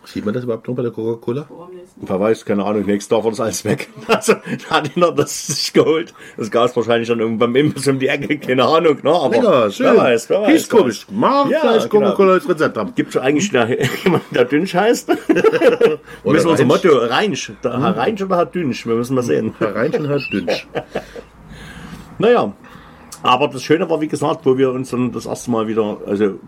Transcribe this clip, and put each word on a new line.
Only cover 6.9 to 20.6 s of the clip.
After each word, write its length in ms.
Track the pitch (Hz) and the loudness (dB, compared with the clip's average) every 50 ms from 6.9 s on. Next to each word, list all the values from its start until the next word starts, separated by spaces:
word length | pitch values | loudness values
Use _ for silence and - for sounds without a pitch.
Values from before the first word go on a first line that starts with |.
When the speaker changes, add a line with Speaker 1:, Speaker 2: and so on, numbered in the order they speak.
| 117 117 117 113 | 0 0 0 0
Speaker 2:
dann 120 | 117 117 | -2 -2
irgendwann 300 | 113 113 113 107 120 117 120 | -2 -2 -2 0 0 0 2
im 120 | 131 147 | 2 2
Imbiss 220 | 147 - - 135 139 | 2 0 -2 -2 -2
um 100 | 135 135 | 0 0
die 100 | 131 139 | 0 -2
Ecke, 280 | 147 143 139 - 151 147 | -2 -2 -4 -4 -6 -4
keine 260 | - 131 127 131 127 | -4 -2 0 2 2
Ahnung, 340 | 131 156 165 170 160 143 123 - | 4 4 4 4 2 2 2 2
ne? 80 | 135 | 0
Aber 260 | 160 175 147 131 220 | 2 2 2 2 2
Speaker 1:
Lecker, 340 | 247 254 214 165 131 113 104 | 2 4 4 4 4 2 2
schön. 160 | 98 - 254 | 0 0 2
Speaker 2:
wer 100 | - 240 | 4 4
weiß, 320 | 208 190 135 120 113 - - | 4 4 4 2 0 0 0
wer 140 | 160 190 214 | -2 0 2
weiß, 100 | 202 311 | 4 4
Speaker 1:
Riecht 200 | 330 - - - | 2 2 2 2
Speaker 2:
wer 80 | 226 | 4
Speaker 1:
komisch. 260 | 170 123 107 - - - | 4 2 0 -6 -8 -8
Speaker 2:
weiß. 80 | 98 | -2
Speaker 1:
Mag 320 | 101 143 208 262 277 277 - | 0 2 2 2 2 2 2
Speaker 2:
Ja, 100 | 247 320 | 2 2
Speaker 1:
vielleicht 300 | 311 240 226 220 - - | 2 2 2 2 2 2
Speaker 2:
genau. 140 | - 208 202 | 2 2 2
Speaker 1:
Coca-Cola 260 | 202 196 - 202 190 185 | 2 2 4 4 4 4
als 160 | 180 - 143 | 2 2 0
Rezept 280 | 175 156 156 120 101 | -2 0 0 -2 0
haben. 160 | 113 104 92 - | -2 -6 -4 -2
Speaker 2:
Gibt's 220 | - 147 - - | -4 -4 -2 -4
eigentlich 340 | 131 117 135 151 151 180 208 - | -2 0 0 0 0 0 0 0
da 140 | 127 113 | 0 2
<laughs> 380 | 107 127 - - 131 - - - | 0 0 0 -2 -2 -2 -2 0
jemanden, 300 | 190 170 139 - - - | 0 0 0 -2 -2 0
der 100 | 143 120 | 0 2
Dünsch 300 | - 143 147 175 190 - | 2 2 0 0 0 0
heißt? 340 | 175 202 220 277 - - - | 2 2 2 2 0 0 -4
Speaker 1:
<laughs> 1120 | - - - - - - 466 440 - - - 254 - - - - 156 147 - - - - - | -4 -2 -2 0 0 2 2 2 2 4 4 4 4 4 2 2 0 -2 -8 -14 -20 -8 -2
Oder 80 | - 147 | 0 2
Speaker 2:
Müssen 120 | 160 - | 2 4
wir 40 | - | 4
unser 0 | |
Speaker 1:
Reinsch. 140 | - - 147 | 2 4 4
Speaker 2:
Motto, 320 | 123 151 185 - 180 147 123 | 4 4 4 4 4 4 4
Reinsch. 540 | 113 117 123 143 202 208 160 123 - - 107 - - | 4 2 0 0 0 -2 -2 -4 -8 -10 -10 -8 -6
Der 160 | 123 117 123 | -4 -2 -2
Herr 80 | 120 113 98 | 0 0 0
Speaker 1:
Hm. 40 | 110 | 0
Speaker 2:
Reinsch 240 | 120 190 226 196 196 | -2 -2 -2 -4 -4
oder 140 | 190 185 | -2 0
Herr 100 | 175 170 | 0 0
Dünsch? 400 | 165 - 180 170 135 113 - - | -2 -2 -4 -4 -4 -4 -4 -4
Wir 100 | 117 113 | -2 -2
müssen 180 | 113 120 120 135 | -2 -2 -2 -2
mal 80 | 127 120 | -2 0
sehen. 320 | 120 151 135 110 110 - - | 0 0 -2 -2 -4 -4 -4
Speaker 1:
Herr 160 | - 107 98 | -4 -4 -2
Reinsch 220 | 107 117 156 - 220 | -2 -2 -2 -2 -2
und 100 | 156 139 | -2 -2
Herr 100 | 143 143 139 - | -2 -4 -4 -4
Dünsch. 360 | - 101 87 82 - - | -6 -4 -4 -4 -4 -6